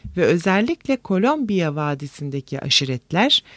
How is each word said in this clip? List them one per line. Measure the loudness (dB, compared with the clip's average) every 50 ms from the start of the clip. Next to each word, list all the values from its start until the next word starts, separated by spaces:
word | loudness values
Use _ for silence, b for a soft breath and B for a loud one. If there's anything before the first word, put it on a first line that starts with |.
| B B -2
ve | 2 2
özellikle | 4 4 2 2 2 2 2 2 0 -2 -4 -2 -2 -2
Kolombiya | -2 -2 -2 0 2 2 2 2 0 0 0 0 0 0 0 -2
Vadisi'ndeki | -2 -2 -2 -4 -4 -6 -10 -10 -8 -8 -6 -6 -6 -8 -8 -8 -6
aşiretler | -2 0 0 0 0 -2 -4 -6 _ -2 2 2 4 4 2 0 b b b